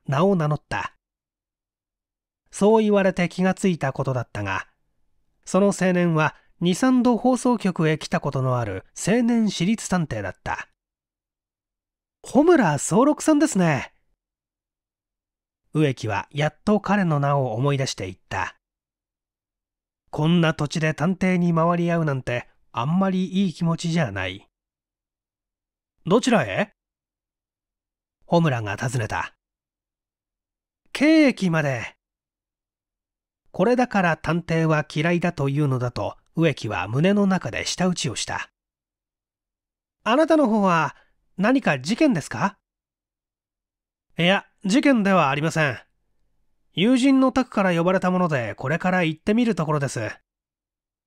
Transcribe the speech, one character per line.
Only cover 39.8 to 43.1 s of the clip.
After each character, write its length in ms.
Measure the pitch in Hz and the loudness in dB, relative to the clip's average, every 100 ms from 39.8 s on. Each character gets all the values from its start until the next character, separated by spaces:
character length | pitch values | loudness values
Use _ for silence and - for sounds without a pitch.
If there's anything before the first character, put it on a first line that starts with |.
| _ _ | _ _
「あ 120 | 208 254 | -2 2
な 120 | 320 | 4
た 100 | 320 | 4
の 100 | 254 | 4
方 140 | 220 | 2
は 340 | 190 165 151 - _ _ _ - | 2 2 0 -6 _ _ _ -2
何 240 | 202 269 | 0 2
か 180 | 196 143 | 0 -2
事 180 | 139 226 | -2 0
件 160 | 311 | 2
で 80 | 180 | 2
す 80 | - | -4
か？」 280 | 110 185 - _ _ _ _ _ | -4 -4 -6 _ _ _ _ _